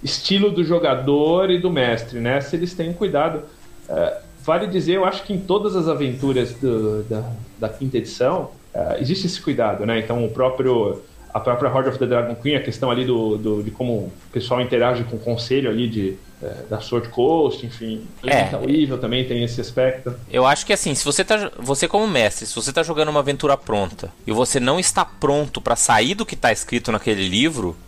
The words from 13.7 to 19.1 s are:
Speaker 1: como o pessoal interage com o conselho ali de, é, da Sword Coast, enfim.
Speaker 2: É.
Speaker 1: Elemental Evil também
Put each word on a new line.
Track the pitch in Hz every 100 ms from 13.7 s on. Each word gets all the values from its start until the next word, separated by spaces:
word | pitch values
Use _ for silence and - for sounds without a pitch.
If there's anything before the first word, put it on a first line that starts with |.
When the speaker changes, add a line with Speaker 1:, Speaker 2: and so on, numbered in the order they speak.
Speaker 1:
como | 104 127
o | 113 92 - -
pessoal | 127 - 123
interage | 123 123 127 123
com | 117 117
o |
conselho | 120 117 - 131 131
ali | 110 120
de, | 110 95 95 - -
é, | - - -
da | 107
Sword | - 120 110
Coast, | - 127 165 143 -
enfim. | 117 - 113 110 - -
Speaker 2:
É. | -
Speaker 1:
Elemental | 139 95 -
Evil | 127 151 143 127
também | 117